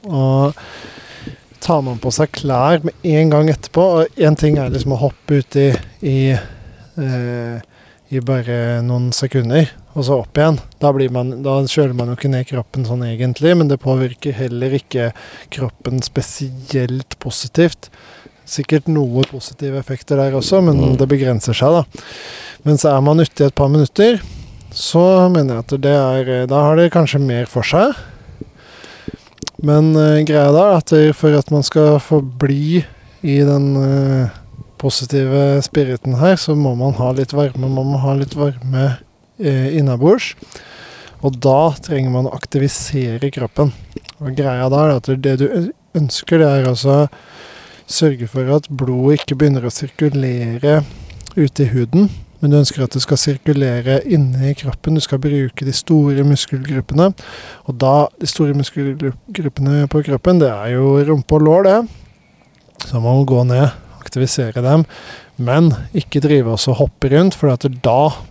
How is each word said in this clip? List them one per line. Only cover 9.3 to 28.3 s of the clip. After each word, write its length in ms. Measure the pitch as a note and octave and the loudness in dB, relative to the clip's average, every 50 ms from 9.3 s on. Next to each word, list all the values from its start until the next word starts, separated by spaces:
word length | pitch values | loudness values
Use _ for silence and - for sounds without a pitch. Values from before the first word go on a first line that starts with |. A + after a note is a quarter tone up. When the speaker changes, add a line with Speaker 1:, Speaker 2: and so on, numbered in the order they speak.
| - C3 A#2+ A#2 B2 D#3+ D#3+ B2+ - - - _ - | -2 -2 -2 2 2 2 2 0 -2 -18 -20 _ -8
Speaker 1:
og 80 | D#3 C3 | -6 -2
så 160 | B2 C#3 B2+ | 0 0 -2
opp 160 | G#2+ - _ D3 | -2 -4 _ 2
igjen. 220 | D3+ D#3+ D#3 C3 - - - | 2 2 2 0 -4 -14 -8
Da 160 | _ - C#3+ | _ 0 0
blir 160 | C#3 C3+ C3+ B2+ | 2 2 0 0
man, 280 | B2 B2+ B2 B2+ B2+ A#2+ | -2 -4 -4 -4 -6 -6
da 140 | C3+ C#3 C3+ C#3 C#3 | -4 -2 -2 -2 -2
kjøler 320 | B2 - D#3 D3 C3+ B2 | -2 0 0 0 0 0
man 160 | B2 A#2+ A#2+ | -4 -4 -6
jo 60 | B2 - | -6 -4
ikke 140 | - C#3 C3+ | -2 -2 -2
ned 100 | B2+ B2+ | -2 -4
kroppen 380 | - C3+ B2+ A#2 _ - C3+ B2+ | -4 -6 -8 -8 _ -8 -6 -6
sånn 180 | A2+ B2 B2 B2 A#2 | -4 -4 -6 -4 -6
egentlig, 480 | A2+ A2 B2 B2+ A#2+ - D3 E3 F3+ | -6 -4 -4 -4 -2 0 2 4 4
men 160 | F3 D#3+ C#3+ | 4 4 2
det 80 | C#3 C3 | 0 -2
påvirker 560 | - C3+ C3 C3 C3 B2 B2 _ - D3 C3 | 0 -2 0 0 -2 -4 -6 _ -8 -8 -6
heller 400 | G#2 C3 B2 A#2+ A#2+ B2 C3 C3+ | -4 -6 -6 -4 -4 -4 -2 -2
ikke 320 | C#3 - _ - B2+ A#2 A#2 A2 - - - - - - _ | -4 -4 _ -4 -4 -4 -4 -6 -8 -20 -20 -20 -20 -20 _
kroppen 540 | - D3+ C3 A#2 - _ - B2+ B2+ C3 - | -8 -8 -8 -8 -8 _ -8 -6 -6 -4 -6
spesielt 1120 | - - C#3 B2+ - - - C#3+ C3 C3 C3 C3 - C#3+ C3+ B2+ B2 B2+ C3 C3 _ - _ | -4 -6 -6 -6 -6 -6 -8 -8 -10 -12 -14 -12 -6 -4 -4 -2 -2 -4 -8 -8 _ -16 _
positivt. 680 | - C3 - - - B2 _ D#3+ E3+ E3+ - _ - - _ - - - - - - - _ _ _ - | -10 -8 -8 -6 -8 -4 _ 2 2 2 0 _ -20 -20 _ -20 -20 -20 -20 -20 -20 -20 _ _ _ -12
Sikkert 380 | - - C#3+ - D#3 D3+ - E3 | -8 -8 -2 0 0 0 0 0
noe 380 | D#3+ D3+ C#3 B2 A#2 B2+ C3+ - | 0 0 0 0 0 0 -2 -2
positive 480 | - B2+ - - C3+ - D3 C#3 C3+ | -4 -14 -14 -14 -12 -10 -8 -6 -6
effekter 400 | C#3 B2+ - C3 - - - D3 | -8 -6 -8 -10 -10 -4 -2 0
der 160 | C#3 C3+ C#3 | 0 0 0
også, 300 | C3+ C3+ - - F#3+ F#3+ F3+ | -2 -2 -2 2 2 4 4
men 140 | E3 D3 - | 4 2 2
Speaker 2:
Mm. 160 | D#3 D3+ C3+ | 2 2 2
Speaker 1:
det 120 | B2+ C3+ C3 | 2 2 2
begrenser 420 | C#3+ C3+ C3+ B2+ B2 G#2+ - B2+ | 2 0 2 0 0 -2 -2 -2
seg 160 | A2 - B2 C#3 | -2 2 2 4
da. 140 | E3 F3 D3 - _ - - - - - - - - - - - - - _ | 4 2 0 -2 _ -20 -18 -18 -20 -18 -18 -18 -18 -18 -18 -20 -20 -6 _
Men 140 | D3 D3+ C#3 | 0 2 2
så 140 | - D3+ C#3+ | 4 2 2
er 60 | C3+ | 4
man 180 | C3+ D3 D3+ E3 | 4 4 4 4
ute 220 | E3 - _ - D3 | 2 0 _ 0 0
i 20 | |
et 80 | C#3 - | 0 2
par 140 | - C#3 C3+ | 2 0 2
minutter, 540 | D3 D3+ D3 - _ - G3+ A#3 A#3+ F#3+ - - - - - - - - - - | 4 2 2 0 _ 2 4 4 2 0 -4 -10 -16 -16 -18 -18 -20 -20 -20 -16
så 300 | - - - - - E3 F3 F#3 F#3+ F#3 F3+ F3+ | -12 -10 -8 -2 2 4 4 6 6 6 4 4
mener 300 | F3+ E3 C#3+ C3+ A#2+ A2+ | 4 2 2 0 -2 -4
jeg 60 | A#2 | -4
at 80 | - C#3+ C3+ | -4 -4 0
det 100 | C3+ C#3 | 2 2
er, 540 | C#3+ C#3+ C3+ C3 C3 C3 B2+ B2+ B2+ B2+ B2+ | 2 4 2 2 0 0 0 0 -2 -2 0
da 160 | B2+ C#3 C#3+ D3 | 0 2 2 4
har 120 | D3 D#3 | 4 4
det 100 | E3 F3 E3+ | 4 4 4
kanskje 300 | - F3 D#3+ C#3+ - C#3+ | 4 2 2 2 0 0
mer 240 | C#3 C3+ A#2+ A#2+ B2 | 0 0 0 -2 -4
for 160 | - - B2 | -4 -4 -4
seg. 300 | G#2+ - - E3 G#3 C#4+ C4 - - - - - - - | -2 0 2 2 2 2 0 -4 -12 -20 -20 -20 -20 -20